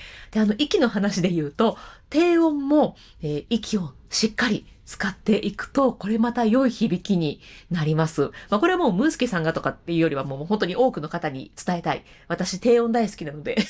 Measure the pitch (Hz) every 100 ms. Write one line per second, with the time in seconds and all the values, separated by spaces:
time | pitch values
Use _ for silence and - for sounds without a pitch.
0 | - - - 220 208 214 294 415 240 208
1 | 202 196 180 170 147 - 220 190 - -
2 | _ 294 349 339 330 294 277 302 233 -
3 | - - 151 147 - 226 - 208 156 -
4 | - - 220 - 247 214 - - - -
5 | 196 - - 220 202 - - - 262 247
6 | 202 220 240 240 226 247 262 247 160 175
7 | - 180 156 - - - - 170 151 156
8 | 160 - 139 - - 208 349 359 302 180
9 | 302 - 247 180 160 147 135 - - 170
10 | 160 139 135 139 160 208 180 180 254 -
11 | 151 175 156 135 - - - 175 165 135
12 | - - - 175 185 185 247 240 233 233
13 | 208 - 151 147 131 -